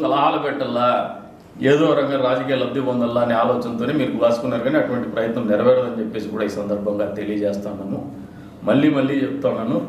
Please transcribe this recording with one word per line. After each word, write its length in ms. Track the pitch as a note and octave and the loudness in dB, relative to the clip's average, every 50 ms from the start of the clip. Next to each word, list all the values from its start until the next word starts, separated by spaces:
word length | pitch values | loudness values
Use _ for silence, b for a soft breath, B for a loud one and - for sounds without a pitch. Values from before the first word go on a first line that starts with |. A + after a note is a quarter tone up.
కలహాలు 360 | D3+ C3 C3+ C#3 D3 D#3+ D#3 D3 C#3+ C#3 | 0 0 2 2 2 2 2 0 -2 -2
పెట్టల్లా, 420 | - - C3 A#2+ A#2 A#2+ B2 B2 - - - - - - - - - - - - - - B2 C3+ | -2 -2 -2 -2 0 2 2 2 2 2 0 -4 -8 -12 -16 -18 -20 -20 -20 -18 -6 0 4 4
ఏదో 140 | D3 D3+ D#3+ D#3 C#3+ C#3+ | 6 6 6 4 4 2
రకంగా 220 | C3+ C3+ C#3 C3 B2+ B2 | 2 0 0 0 2 2
రాజకీయ 280 | C3 C3 C3 C3+ C3 B2 | 0 0 0 0 0 0
లబ్ధి 200 | - - B2 C#3 B2+ B2+ | 0 -2 -2 -2 -2 0
పొందల్లా 300 | B2 A#2+ A#2+ A#2 A#2+ A#2+ A#2+ | 0 0 0 0 0 0 2
అనే 80 | A#2 A#2 A2+ | 2 2 2
ఆలోచనతోనే 500 | A#2+ B2 A#2+ - - A#2 A#2 A2+ A#2+ C3+ D3+ D3 | 2 2 2 0 -2 -4 -4 -4 -2 0 0 0
మీరు 200 | B2 - A2+ A2+ | 0 0 0 2
కాసుకున్నారు, 400 | A#2 A#2 A#2 - B2+ B2 A#2 - - | 2 2 2 2 0 -2 -2 -2 0
కానీ 120 | C#3 D#3 D3 | 2 2 2
అటువంటి 260 | - B2 B2 A#2+ A#2 - - | 2 0 -2 -4 -4 -4 -2
ప్రయత్నం 280 | A2+ A2+ A2+ A#2 B2 A2 G#2 | -2 -2 -2 -2 -2 0 0
నెరవేరదని 480 | G#2 G#2+ A#2 B2+ B2+ B2+ B2 A#2+ A2+ A2+ | 2 4 6 6 6 6 4 0 -2 -4
చెప్పేసి 260 | A2 - - G#2+ G2 G2 G2+ | -6 -6 -6 -6 -6 -6 -4
కూడా 100 | A2 G#2+ G2 | -4 -4 -2
ఈ 20 | - G#2+ | -4 -4
సందర్భంగా 460 | G2 G2+ G#2 G2+ G2+ G#2 G2+ G2+ G2+ F#2+ G2+ G#2 | -4 -4 -4 -2 -2 -2 -2 -2 -2 -4 -4 -6
తెలియజేస్తున్నాము. 840 | G#2 G#2 G#2 G#2 G#2 G2+ G2+ G2 - G#2 G2 G2 G2 G2+ - - - - - B B B B B B B B B - G#2 | -6 -4 -2 -2 -2 -2 -2 -4 -6 -8 -8 -8 -8 -6 -6 -6 -8 -10 -12 B B B B B B B B B 0 2
మళ్ళీ 200 | A#2 C#3 D3+ D#3 C#3 C3+ | 2 4 4 4 4 2
మళ్ళీ 180 | C3 C3 C#3+ C3+ B2+ | 2 0 0 0 -2
చెప్తున్నాను, 520 | - - - - B2 - A2 A2+ A#2 D3+ - - | -2 -2 -2 -2 -2 0 -2 -2 -2 -2 -2 -4